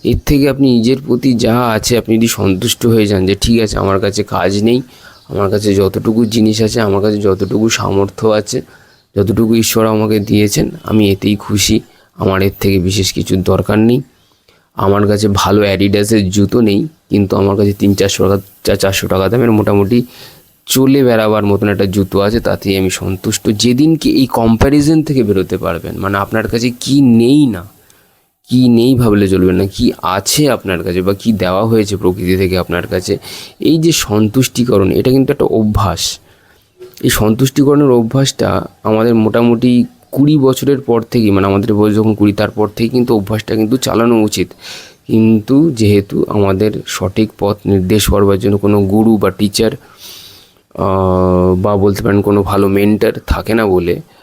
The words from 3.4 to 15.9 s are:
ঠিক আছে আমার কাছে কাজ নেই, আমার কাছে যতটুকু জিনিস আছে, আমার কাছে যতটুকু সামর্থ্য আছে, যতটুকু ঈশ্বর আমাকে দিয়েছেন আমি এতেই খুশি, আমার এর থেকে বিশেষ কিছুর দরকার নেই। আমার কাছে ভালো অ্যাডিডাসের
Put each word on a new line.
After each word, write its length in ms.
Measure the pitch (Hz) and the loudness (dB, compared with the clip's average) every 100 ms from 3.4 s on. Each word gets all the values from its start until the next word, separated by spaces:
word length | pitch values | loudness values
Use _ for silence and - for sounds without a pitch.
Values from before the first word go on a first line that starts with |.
ঠিক 220 | 117 117 | 0 0
আছে 160 | 104 101 | 0 -2
আমার 220 | 98 98 | -2 0
কাছে 220 | 101 104 | -2 -4
কাজ 400 | 101 98 92 101 | -4 -2 -2 0
নেই, 200 | 110 127 127 - - - - | 0 0 -4 -16 -20 -20 -10
আমার 220 | - 98 | -4 -2
কাছে 240 | 104 104 | 0 0
যতটুকু 500 | 98 95 107 117 110 | 0 0 -2 -2 0
জিনিস 380 | 113 113 110 107 | 0 2 0 0
আছে, 180 | 107 117 | -2 -2
আমার 220 | 104 98 | -2 0
কাছে 160 | 107 104 | -2 0
যতটুকু 500 | 101 95 95 107 113 | -2 -2 -2 0 0
সামর্থ্য 600 | 110 98 98 98 - 110 | -2 -2 -2 -2 -2 -2
আছে, 340 | 107 104 127 - - _ _ _ 101 | 0 -2 -8 -10 -18 _ _ _ -2
যতটুকু 380 | 98 110 110 | 0 0 2
ঈশ্বর 320 | 113 107 113 110 | 2 0 0 0
আমাকে 340 | 110 107 107 | 0 0 -2
দিয়েছেন 500 | 101 104 104 156 - - | 0 0 0 0 -4 -6
আমি 260 | - 107 101 | -2 0 2
এতেই 260 | 98 107 101 | 0 -2 -2
খুশি, 440 | - 104 - 110 - _ _ | -2 -2 0 -2 -4 _ _
আমার 280 | - 98 95 | -6 -2 0
এর 100 | 98 - | -2 -2
থেকে 180 | 101 95 | -2 0
বিশেষ 340 | 92 101 95 | 0 -2 -4
কিছুর 300 | - - 95 | -4 -4 -2
দরকার 360 | 92 95 98 104 | 0 0 0 2
নেই। 220 | 113 127 - _ _ _ _ _ _ | 2 0 -4 _ _ _ _ _ _
আমার 320 | - 98 101 104 | -4 0 0 0
কাছে 220 | 101 104 | 0 0
ভালো 280 | 98 95 104 | 0 0 2
অ্যাডিডাসের 680 | 101 95 98 | 2 0 0